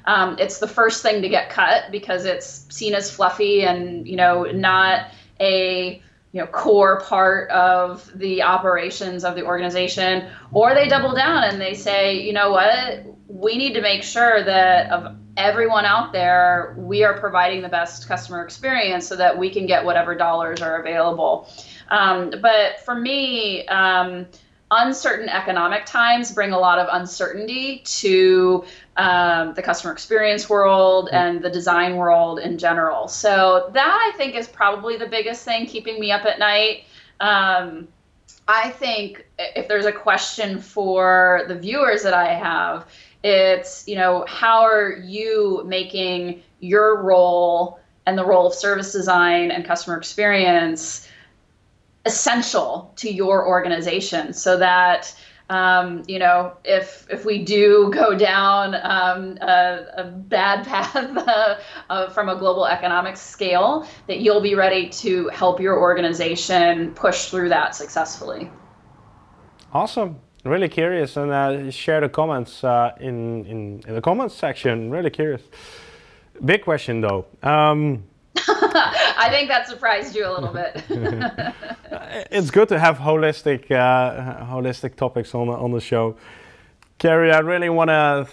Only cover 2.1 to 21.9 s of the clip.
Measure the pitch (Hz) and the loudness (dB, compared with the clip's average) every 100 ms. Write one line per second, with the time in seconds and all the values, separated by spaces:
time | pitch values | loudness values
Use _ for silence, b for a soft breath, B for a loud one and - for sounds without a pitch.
2.1 | 185 185 180 - - - - 214 202 196 | -4 -4 -6 -8 -18 -18 -8 -4 -4 -4
3.1 | - 180 196 202 202 185 175 180 175 175 | 0 0 2 2 2 2 0 -6 -10 -8
4.1 | 180 180 180 175 185 190 185 190 185 - | 2 2 2 -2 -2 2 4 4 2 -4
5.1 | B B - 196 190 185 180 185 180 b | B B -2 0 2 0 -2 -6 -10 b
6.1 | b _ 185 160 - 214 202 190 190 - | b _ -10 -8 -2 2 6 6 2 0
7.1 | 196 190 190 - 185 180 180 180 185 - | 2 2 2 0 2 4 2 0 -6 -16
8.1 | 190 196 185 175 185 190 175 180 - 190 | -8 -4 0 2 2 0 0 -2 -8 -8
9.1 | 180 180 175 175 175 180 180 180 190 185 | -6 -6 -4 -4 -4 -2 -2 -4 -2 -2
10.1 | 190 B B B 208 233 277 285 269 262 | -2 B B B 2 4 4 4 2 2
11.1 | 247 285 320 214 196 190 202 208 196 196 | 0 0 2 0 -2 -6 -6 -2 0 0
12.1 | 190 208 208 202 190 202 247 247 208 208 | -2 -4 0 2 4 4 2 -2 -8 -14
13.1 | - - 190 208 233 277 220 208 196 - | -20 -20 -4 -2 0 -2 0 0 -2 -2
14.1 | 233 240 214 190 190 185 180 - 175 170 | 2 4 4 4 4 6 4 2 -2 -4
15.1 | - - - 202 214 226 214 202 214 - | -16 -10 -2 0 2 2 2 2 2 0
16.1 | 185 180 240 240 233 - - 180 208 208 | 0 2 4 4 2 -2 -10 -4 2 2
17.1 | 202 202 180 180 190 180 170 170 - - | 2 -2 0 0 -2 -4 -4 -4 -8 -8
18.1 | 180 - 175 170 - 269 254 202 180 170 | -8 -6 -12 -12 -8 -4 -2 -2 -4 -6
19.1 | 185 180 170 185 196 185 175 175 170 170 | 0 2 2 -2 -2 0 0 2 0 0
20.1 | 165 170 165 165 160 165 165 160 165 170 | -2 0 0 -2 -6 -4 -6 -4 -2 0
21.1 | 170 165 165 B B B B - | 0 -2 -2 B B B B -2